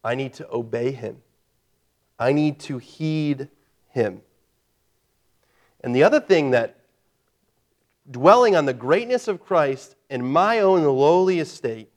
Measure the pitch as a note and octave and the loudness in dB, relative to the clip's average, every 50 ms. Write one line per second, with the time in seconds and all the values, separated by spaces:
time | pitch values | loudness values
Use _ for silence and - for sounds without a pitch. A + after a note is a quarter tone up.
0 | _ A2+ A#2+ C3 C3+ B2+ - - - - - A#2+ A#2+ A2+ A#2 A#2+ A#2+ C3 C#3 B2+ | _ -6 -6 -4 -6 -10 -10 -16 -16 -8 -8 -8 -6 -6 -6 -4 -4 -4 -6 -6
1 | A#2 G#2+ - - _ _ _ _ _ _ _ _ _ _ _ _ _ _ _ _ | -12 -12 -12 -14 _ _ _ _ _ _ _ _ _ _ _ _ _ _ _ _
2 | _ _ _ _ A#2 B2+ C#3+ D3+ D3+ D3+ C#3+ D3+ - - C#3+ B2 A#2 - - - | _ _ _ _ -2 0 0 2 0 -2 -4 -6 -12 -12 -12 -12 -12 -18 -12 -8
3 | D#3+ D#3 D#3 D#3 D3+ D3 D3 C3 C#3 - _ _ _ _ _ _ _ _ _ C3 | -6 -4 -4 -2 -2 -4 -4 -6 -8 -16 _ _ _ _ _ _ _ _ _ -4
4 | A2+ G#2 F2+ F2 _ _ _ _ _ _ _ _ _ _ _ _ _ _ _ _ | -4 -4 -4 -10 _ _ _ _ _ _ _ _ _ _ _ _ _ _ _ _
5 | _ _ _ _ _ _ _ _ _ _ _ _ _ _ _ _ - B2 A#2+ C3 | _ _ _ _ _ _ _ _ _ _ _ _ _ _ _ _ -8 -2 2 4
6 | D3 G#3+ C#4 D4+ - - F#3+ E3 D3 C3+ B2 A#2+ A2+ G#2+ - _ _ _ _ _ | 4 4 4 2 2 2 2 2 4 2 2 0 0 -2 -10 _ _ _ _ _
7 | _ _ _ _ _ _ _ _ _ _ _ _ _ _ _ _ _ _ _ _ | _ _ _ _ _ _ _ _ _ _ _ _ _ _ _ _ _ _ _ _
8 | _ C#3 B2+ B2 C3 F3 G#3+ B3 B3 A3+ F#3+ E3 D3 C#3 B2+ A#2+ A#2 B2+ D#3 G#3 | _ -16 -10 2 6 6 6 6 6 4 2 2 0 0 -4 -6 -2 0 0 0
9 | A#3+ A#3+ B3+ A#3+ - A3+ G3 E3+ - - F#3+ E3 D3+ C#3 C3+ C3 - - _ _ | 0 -4 -4 -4 -4 -6 -8 -8 -6 -2 0 0 0 0 -4 -8 -10 -20 _ _
10 | _ _ C#3 B2 B2 B2+ C#3 E3 F#3 G#3+ A#3 A3+ G3+ F#3+ F#3+ F3+ D#3 C#3+ C3+ C3 | _ _ -8 -6 -6 0 0 0 2 2 0 2 2 2 2 2 2 0 2 2
11 | C#3 D3+ E3+ F3+ F#3 F#3 F#3 E3+ D#3 - - - - A#2+ A2+ A2 A2 _ _ | 2 4 4 2 2 0 -2 -2 -4 -8 -10 -10 -8 -8 -8 -8 -16 _ _